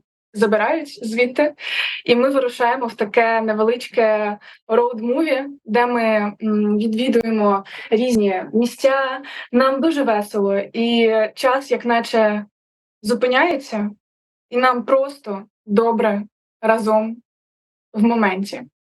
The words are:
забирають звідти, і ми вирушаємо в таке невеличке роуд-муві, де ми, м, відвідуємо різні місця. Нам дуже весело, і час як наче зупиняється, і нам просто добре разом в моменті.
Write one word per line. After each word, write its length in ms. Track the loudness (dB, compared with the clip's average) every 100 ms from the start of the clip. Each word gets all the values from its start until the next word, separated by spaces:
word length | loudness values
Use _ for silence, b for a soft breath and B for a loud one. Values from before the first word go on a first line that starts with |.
| -10 _ _
забирають 760 | -2 0 2 0 -2 -6 -10 -6
звідти, 480 | -2 0 0 -2 B B B B B
і 120 | 0 2
ми 140 | 2
вирушаємо 560 | 2 -2 0 0 0 -4
в 80 |
таке 460 | -4 -2 2 2 2
невеличке 1000 | 0 0 0 0 -2 0 2 2 -2 -6 B B -2
роуд-муві, 760 | 2 2 -2 -2 -2 0 -2 -4 -12
де 220 | -2 0 2
ми, 160 | 0 2 0 -2 -4
м, 360 | -2 0 0 0
відвідуємо 880 | 0 0 0 0 0 0 2 0 -4 B B
різні 520 | 0 2 2 2 -2 -2
місця. 640 | -2 -2 0 0 2 -2 -6 -12 B B
Нам 280 | 2 2 2
дуже 220 | 0 0
весело, 560 | 0 -2 -2 -2 -2 -2 -4
і 420 | -2 0 2 2 2 0
час 360 | 0 0 0 0
як 140 | -2
наче 600 | 0 0 0 2 2 0 -6 _ _ _ _ _
зупиняється, 880 | -4 0 2 2 2 0 -4 -6 -6 -8 _ _ _ _ _
і 60 | 0
нам 280 | 2 2
просто 580 | 2 0 0 -6 -10 -10 -12 _ -2
добре 560 | 2 2 2 0 0 -6 _ _ _
разом 540 | 0 0 2 0 0 -8 -16 _ _ _ _ _ _
в 100 | 0
моменті. 600 | 2 2 0 0 -6 -10 -14 _ _